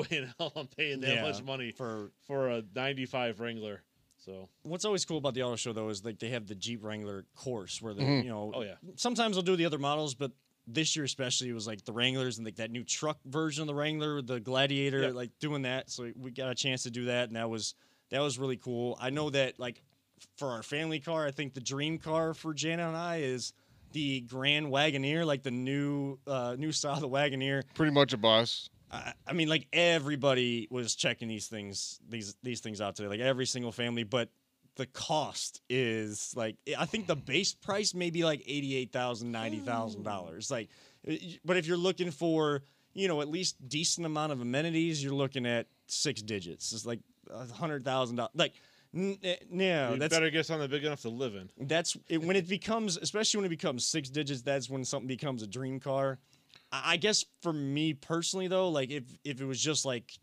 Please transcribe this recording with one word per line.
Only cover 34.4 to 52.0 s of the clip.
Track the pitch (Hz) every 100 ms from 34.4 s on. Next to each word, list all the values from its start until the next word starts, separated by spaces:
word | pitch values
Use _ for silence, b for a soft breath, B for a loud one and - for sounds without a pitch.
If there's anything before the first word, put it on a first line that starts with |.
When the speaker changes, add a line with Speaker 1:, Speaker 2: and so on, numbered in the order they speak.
| _ _ _ -
Speaker 2:
the | 123
cost | - - 156 117 - - - -
is, | 127 120 110 107 104 - 123
like, | 110 - - 135
I |
think | 165 220 180
the | 151
base | - 170 196
price | - - 202 208
may | 180 175
be, | 165
like, | 165 151 -
eighty-eight | 143 139 131 123
thousand, | 127 123 117 120
ninety | 113 113 107
thousand | 107 117 113 104
dollars. | 104 101 85 85 107
Like, | 127 110 b b b -
y-, | 156 185 156
but | 156 180
if | 160
you're | 175
looking | 185 180 175
for, | 143 170 160 151 143 139 b b
you | - 196
know, | 151
at | 147
least | 170 180 - 131
decent | 151 170 - 165
amount | 151 156
of | 135
amenities, | 120 135 165 160 165 151
you're | 139
looking | 139 135 135 120
at | 120 110 _ -
six | - 147 117
digits. | 107 104 85 - -
It's, | 113
like, | 107 120 - _ -
a | 107 123
hundred | - 160 147 131
thousand | 131 123 120
dollars. | 113
Like, | 156 160 b b b b
n-, | 160 196 196
eh, | 185 175 -
no, | 180 190 165 127
Speaker 1:
You | 131
Speaker 2:
that's | 151
Speaker 1:
better | 165 160
get | 156
something | 151 156 139
big | 143
enough | 151 143
to | 117
live | 117 131
in. | 101 95 - 135
Speaker 2:
that's | 160 165 -